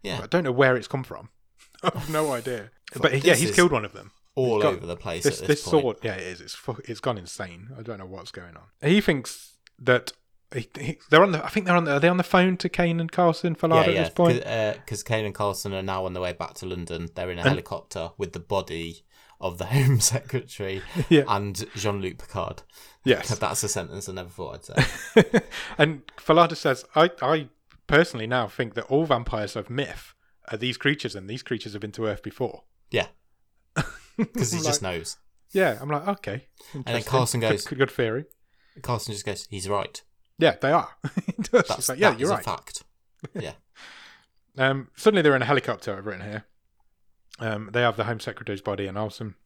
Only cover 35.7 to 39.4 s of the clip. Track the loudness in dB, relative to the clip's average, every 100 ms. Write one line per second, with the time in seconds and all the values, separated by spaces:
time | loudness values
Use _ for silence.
35.7 | 0 -4 -4 -2 -6 -6 -8 -10 _ -14
36.7 | -10 -4 -4 0 2 2 2 0 -2 -8
37.7 | -2 -2 0 -2 -2 -8 _ _ _ _
38.7 | -14 -6 -6 -4 -8 -8 -8